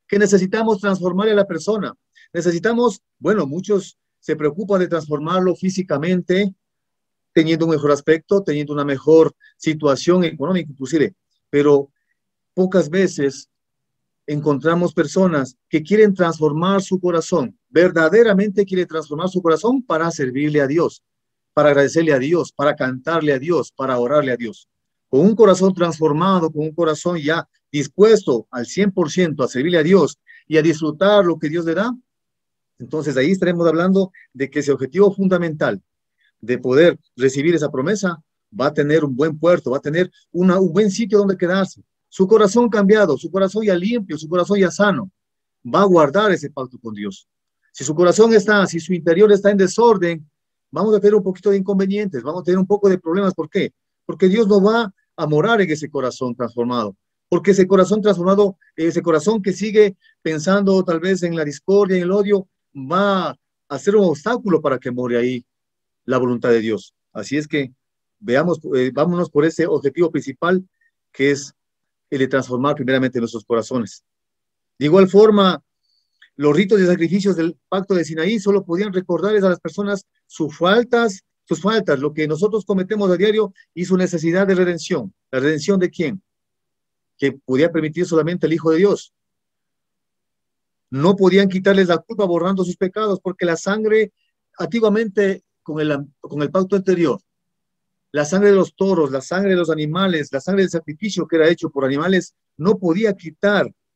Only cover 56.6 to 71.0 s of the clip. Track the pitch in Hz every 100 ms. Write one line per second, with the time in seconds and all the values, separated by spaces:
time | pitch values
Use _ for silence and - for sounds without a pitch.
56.6 | 120 123 104 98 _ _ _ 175 180 196
57.6 | 185 190 165 214 208 175 175 196 202 -
58.6 | _ - 165 170 160 156 160 226 190 -
59.6 | 214 214 208 196 _ _ 165 156 160 196
60.6 | 196 190 185 165 175 185 175 165 151 143
61.6 | - 196 196 185 175 202 202 202 190 _
62.6 | _ 143 135 180 202 196 160 127 _ _
63.6 | _ 139 - 208 190 151 220 247 240 156
64.6 | 151 127 131 123 123 120 123 127 - _
65.6 | _ _ _ _ - 127 123 120 127 117
66.6 | 110 101 - _ _ 110 101 147 151 151
67.6 | 131 - _ _ _ _ 104 127 175 160
68.6 | - 131 131 127 165 175 165 147 160 160
69.6 | 160 151 139 151 170 170 135 131 170 185
70.6 | 185 _ _ _